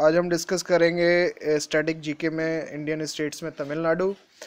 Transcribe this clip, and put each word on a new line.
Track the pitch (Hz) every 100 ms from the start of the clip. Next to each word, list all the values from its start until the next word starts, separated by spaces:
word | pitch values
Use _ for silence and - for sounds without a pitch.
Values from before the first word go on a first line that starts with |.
आज | 156 170
हम | 175
डिस्कस | 170 - 180
करेंगे, | - 170 170 175 175 175 175 -
ए, | 151 151
स्टैटिक | - 156 156 160
जीके | 151 147 160
में | 160 160 160 -
इंडियन | 147 147 156 151
स्टेट्स | - 151 -
में | 165
तमिलनाडु, | - 143 151 165 165 190 196 _ _